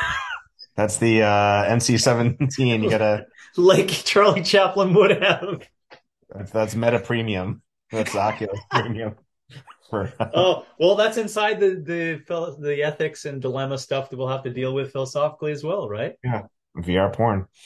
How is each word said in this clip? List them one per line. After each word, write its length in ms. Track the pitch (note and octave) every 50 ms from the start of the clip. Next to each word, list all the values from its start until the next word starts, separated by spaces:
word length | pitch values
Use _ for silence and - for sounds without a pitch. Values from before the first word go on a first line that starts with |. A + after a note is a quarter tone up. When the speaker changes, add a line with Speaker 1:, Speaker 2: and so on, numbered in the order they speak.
| - - - - - - - - - _ _ _ - _ _
Speaker 1:
That's 220 | - G#2 G#2+ - -
the, 240 | A#2 A#2 A2+ A2 A2
uh, 420 | G#2 G#2 G2+ G#2 G#2 G2+ G#2 G#2 -
N 120 | A2+ A#2+
C 160 | - - A#2+
seventeen. 840 | G#2+ - C3+ B2 A#2 A#2+ A#2+ B2+ - D3+ C3 - - C3 B2 A#2 A2 A2
You 80 | G#2+
gotta 360 | A2 G#2+ A2 G#2+ G#2 G#2 - -
Speaker 2:
<laughs> 260 | _ - - - _ -
Like 300 | F3 F#3 F#3 - - F#3+
Charlie 540 | E3 - - - - G#3 G#3 G#3 D#3 F#3+ E3
Chaplin 500 | - - G3 F#3+ F#3 - G3 G3 F#3 F3
would 280 | G#3 G3 G3 F#3 - F3+
have. 440 | G3 - - F3+ G3 F#3 - - _ _ _ _ _ - - _ _ _ _ _ _
Speaker 1:
That's, 220 | - F#2+ G#2 -
that's 240 | - A2 A2 G#2+ -
Meta 240 | A2 A2+ A#2 A#2+ A2+
Premium. 640 | - - A#2+ A#2 A2+ A2 G#2 F#2 F#2 G2 - - _ _ _ _ _ _
That's 240 | - A2 G#2+ - -
Oculus 460 | G#2 G2 F#2+ F#2 - A2 G2+ G2 G#2 -
Speaker 2:
<laughs> 60 | _
Speaker 1:
Premium. 460 | G4 - - B2 A#2 A2 A2+ G#2+ G2+ - _ _ _ _ _ _ - - - - - _ _ _
For 240 | - G#2 F#2+ - - - A2+ - -
Speaker 2:
Oh, 320 | E3+ F3+ F#3 D#3+ - - - _ _
well, 180 | D#3 F3+ G3
that's 200 | G3+ G#3+ A3 A3
inside 440 | A#3+ A3 G#3 - G#3+ G#3 G#3+ G#3+ F#3
the, 200 | G3+ F#3+ F#3 F3+ D3+
the 360 | C#3+ E3+ E3+ E3 E3 D#3+ D#3 D#3
phil-, 320 | _ F3 E3 E3 F3 C#3+ D3+
the 240 | D3 D3 C#3+ C#3+ C#3+
ethics 420 | D3+ D3+ - D#3+ D3+ D3+ - -
and 160 | D3+ C#3 C3+
dilemma 380 | B2+ C3 B2 C3+ C3+ C3+ C#3 C3
stuff 320 | - - C#3+ C3+ C3 -
that 80 | - B2
we'll 100 | C3 B2+
have 140 | C3+ C3+ C3+
to 100 | C3+ A#2+
deal 220 | B2+ B2+ C3 C3
with 160 | C3+ C3+ C3 -
philosophically 600 | C3+ C3+ C3 - D3 C#3+ D3+ D3 - D#3+ D3+ D3+
as 100 | C#3+ D3
well, 240 | D#3 F#3 G3+ D#3+ G#2+
right? 280 | G2+ G#2+ A#2+ D#3+ - _ -
Speaker 1:
Yeah. 180 | B2+ A#2+ G#2 G2+ - _ _ _ _ _
V 220 | - F2 F2+ F2 F#2
R 120 | F#2+ G2+
porn. 360 | G2 - A2+ A#2 G#2 F#2+ F2+ - _ _ -